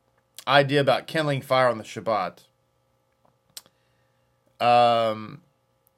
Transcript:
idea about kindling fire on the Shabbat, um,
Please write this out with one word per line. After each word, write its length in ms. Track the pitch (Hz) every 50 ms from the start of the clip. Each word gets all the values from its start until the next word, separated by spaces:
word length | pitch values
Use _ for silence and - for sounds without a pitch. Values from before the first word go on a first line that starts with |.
| _ _ _ _ _ _ - - -
idea 360 | - 135 143 143 131 143 143
about 260 | 139 131 120 104 -
kindling 340 | - - 160 156 147 139 131
fire 280 | - - 131 131 131 123
on 80 | 117
the 80 | 110 107
Shabbat, 540 | - - 113 92 113 110 101 90 87 - _ _ _ _ _ _ _ _ _ _ _ _ _ _ _ _ _ _ _ _ _ _ _ - - _ _ _ _ _ _ _ _ _ _ _ _ _ _ _ _ _ _ _ -
um, 840 | 113 120 120 120 120 120 117 117 113 110 110 110 107 107 101 - _ _ _ _ _ _ _ _ _ _ _